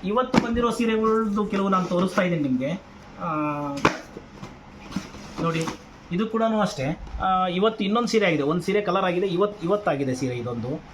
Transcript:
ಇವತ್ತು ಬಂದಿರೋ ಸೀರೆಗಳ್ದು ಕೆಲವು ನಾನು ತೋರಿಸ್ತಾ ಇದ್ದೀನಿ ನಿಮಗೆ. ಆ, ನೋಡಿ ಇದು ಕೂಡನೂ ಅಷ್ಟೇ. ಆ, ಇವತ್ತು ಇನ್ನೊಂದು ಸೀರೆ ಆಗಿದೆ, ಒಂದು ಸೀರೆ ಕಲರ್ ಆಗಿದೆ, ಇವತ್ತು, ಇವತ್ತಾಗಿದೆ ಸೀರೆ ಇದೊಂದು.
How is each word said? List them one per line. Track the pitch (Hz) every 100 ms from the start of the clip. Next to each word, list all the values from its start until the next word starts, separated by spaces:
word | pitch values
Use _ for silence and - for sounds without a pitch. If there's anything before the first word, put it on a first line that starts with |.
ಇವತ್ತು | 185 220 254 240
ಬಂದಿರೋ | 233 233 233
ಸೀರೆಗಳ್ದು | 226 226 220 220 220 220 202 202
ಕೆಲವು | 196 196
ನಾನು | 190 175
ತೋರಿಸ್ತಾ | 175 185 -
ಇದ್ದೀನಿ | 180 170
ನಿಮಗೆ. | 139 127 135 190 - - - -
ಆ, | 175 311 302 294 294 277 - - - - - - - - - - - - - - - -
ನೋಡಿ | 165 160 160 - - - -
ಇದು | 175 214
ಕೂಡನೂ | 226 226 220
ಅಷ್ಟೇ. | 190 - 135 170 - -
ಆ, | 190 185 185
ಇವತ್ತು | 175 214 220
ಇನ್ನೊಂದು | 196 220 240
ಸೀರೆ | 226 196
ಆಗಿದೆ, | 151
ಒಂದು | 139 170
ಸೀರೆ | 175 208
ಕಲರ್ | 196 185 185
ಆಗಿದೆ, | 175 196
ಇವತ್ತು, | 180 202 202 170
ಇವತ್ತಾಗಿದೆ | 202 185 147 135 127
ಸೀರೆ | 131 120
ಇದೊಂದು. | 120 117 120 156 -